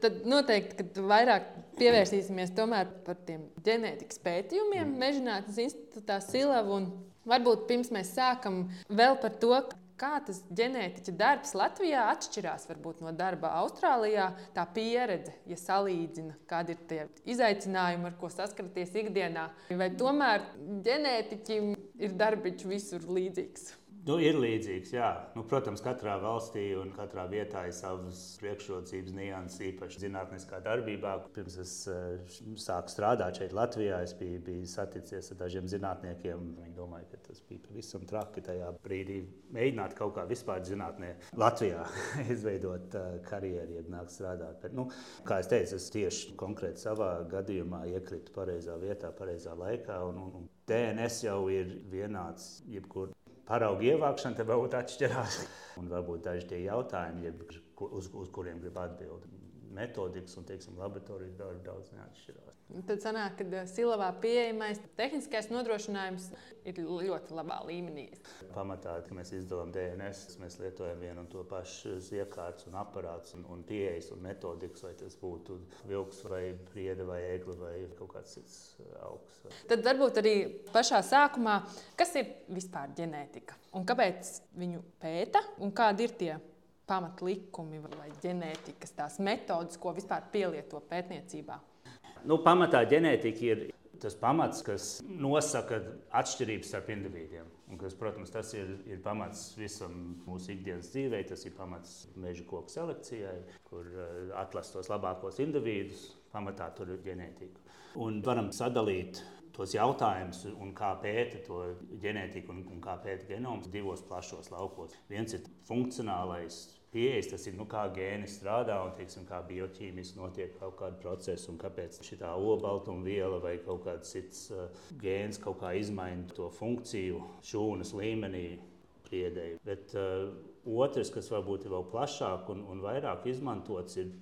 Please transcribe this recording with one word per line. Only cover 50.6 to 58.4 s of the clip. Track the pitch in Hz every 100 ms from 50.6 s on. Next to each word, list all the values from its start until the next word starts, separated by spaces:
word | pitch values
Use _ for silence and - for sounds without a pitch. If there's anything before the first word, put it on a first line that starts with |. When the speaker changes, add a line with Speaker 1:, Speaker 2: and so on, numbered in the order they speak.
| -
Speaker 2:
D | 113 117
N | 110 117
S | 113
jau | 113 98 95
ir | 95 90 90 95
vienāds | 92 104 98 85 - - - -
jebkur. | 101 92 98 95 - - -
Paraugu | - 113 110 95
ievākšana | 117 156 147 131 131 113
te | 110
varbūt | 120 127 123
atšķirās. | 120 - 127 127 113 - - - - -
Un | 87
varbūt | 87 85 85
daži | 87 90 90
tie | 90
jautājumi, | 92 113 123 95 82 85 85
jeb | 82 85 80 - -
ku-, | 101
uz, | 101 90 104
uz | 90
kuriem | -